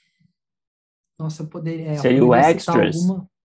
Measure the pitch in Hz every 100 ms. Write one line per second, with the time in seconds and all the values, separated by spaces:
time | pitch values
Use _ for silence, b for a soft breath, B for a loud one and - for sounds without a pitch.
0 | b b _ _ _ _ _ _ _ _
1 | _ _ 156 - 156 - 156 165 160 151
2 | 131 131 123 120 151 170 - 147 101 165
3 | 180 190 - _